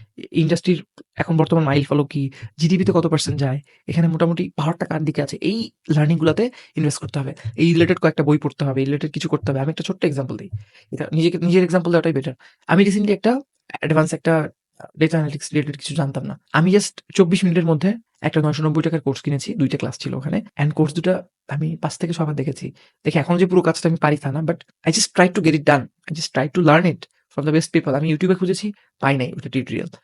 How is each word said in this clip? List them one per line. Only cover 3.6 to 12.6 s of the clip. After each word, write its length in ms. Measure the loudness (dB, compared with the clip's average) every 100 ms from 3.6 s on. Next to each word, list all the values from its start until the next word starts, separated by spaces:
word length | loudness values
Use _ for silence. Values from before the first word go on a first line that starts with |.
| -8 _ -4
এখানে 200 | 2 2
মোটামুটি 440 | 2 0 0 -4 -4
পাওয়ারটা 300 | -4 -2 -4
কার 200 | -4 -2
দিকে 160 | -2
আছে, 160 | -4 -4
এই 300 | -4 -4 -6 _ -2
লার্নিং 280 | 2 2 2
গুলাতে 340 | 2 2 0 -4 -12 -4
ইনভেস্ট 240 | -2 -2
করতে 200 | -6 -6
হবে। 140 | -8 -8 -8 2
এই 180 | 4
রিলেটেড 240 | 4 4 2
কয়েকটা 260 | 0 2
বই 140 | 2 2
পড়তে 280 | 0 -4 -2
হবে, 160 | 0
এই 40 | -2
রিলেটেড 260 | -2 -4
কিছু 180 | -6 -4
করতে 220 | -4 -2
হবে। 80 | -2
আমি 100 | -2
একটা 140 | -4
ছোট্ট 220 | -6 -2 -2
এক্সাম্পল 320 | -2 -6 -8
দিই, 120 | -10 -12 -14 _ -12
এটা 160 | -10 -4
নিজেকে, 260 | 0 0 2
নিজের 260 | 2 4
এক্সাম্পল 280 | 4 2 2
দেওয়াটাই 220 | 2 2
বেটার। 200 | 0 -4 -8 -16 _